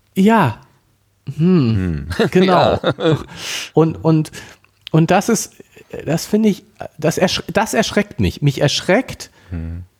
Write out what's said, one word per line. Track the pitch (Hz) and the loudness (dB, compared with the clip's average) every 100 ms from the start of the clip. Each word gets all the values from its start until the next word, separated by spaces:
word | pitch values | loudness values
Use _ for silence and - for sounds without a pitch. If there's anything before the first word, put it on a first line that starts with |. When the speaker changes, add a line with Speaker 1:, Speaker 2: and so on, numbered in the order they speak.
| _ - | _ 2
Speaker 1:
Ja. | 196 226 143 - _ _ _ _ _ _ - 139 | 4 4 2 -2 _ _ _ _ _ _ -12 0
Hm. | 170 185 120 107 92 76 71 - | 2 4 2 0 -2 -4 -6 -2
Speaker 2:
Hm. | - | 0
<laughs> | |
Speaker 1:
Genau. | 180 185 175 120 - | 2 4 4 2 0
Speaker 2:
Ja. | - - 170 151 - - - - - | -2 -2 0 0 -4 -14 -10 -10 -2
Speaker 1:
Und, | - 160 - | 0 0 0
und, | 165 160 156 - - - _ _ - | 0 0 0 -10 -20 -20 _ _ -2
und | 160 165 | 2 4
das | 185 190 | 2 2
ist, | 220 - _ - - _ - - | -2 -2 _ -20 -20 _ -12 -4
das | 165 - | -4 0
finde | 214 220 | 2 2
ich, | 185 - _ - - | 0 -8 _ -16 -4
das | 147 - | -2 0
ersch-, | 180 - - | -2 -2 -4
das | - 214 | -2 0
erschreckt | 233 202 - 196 - | -2 0 -2 -2 -2
mich. | 87 - | -2 0
Mich | 143 135 | -2 0
erschreckt | 147 - - 202 - - - _ - | -2 -2 0 0 0 -12 -16 _ -12
Speaker 2:
Hm. | 85 82 85 90 | -10 -8 -10 -14